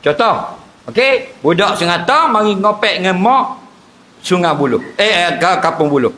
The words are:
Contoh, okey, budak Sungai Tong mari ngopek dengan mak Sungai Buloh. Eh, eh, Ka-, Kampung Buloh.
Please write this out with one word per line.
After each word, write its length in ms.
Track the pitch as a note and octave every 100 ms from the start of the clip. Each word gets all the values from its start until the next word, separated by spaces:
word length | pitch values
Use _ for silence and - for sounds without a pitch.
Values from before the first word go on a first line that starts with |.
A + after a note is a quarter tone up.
Contoh, 320 | C#3+ D3+ A3+ B2 - - - - -
okey, 480 | A#2 C4 C4 - -
budak 400 | D3 E3+ G3+ -
Sungai 240 | E3+ E3+
Tong 320 | F3 C#4+ D#4+ A3
mari 240 | G#3+ G3
ngopek 400 | G#3 G#3 G#3+ E3+
dengan 160 | F#3 F#3
mak 300 | G#3 C4 - - - - - - - -
Sungai 320 | - F3+ E3+
Buloh. 320 | C#3+ C#3 A2+ - -
Eh, 320 | G#3 F#3 F3
eh, 0 | E3+
Ka-, 240 | F3 F3+
Kampung 240 | E3 E3 D3+
Buloh. 240 | C#3+ A#2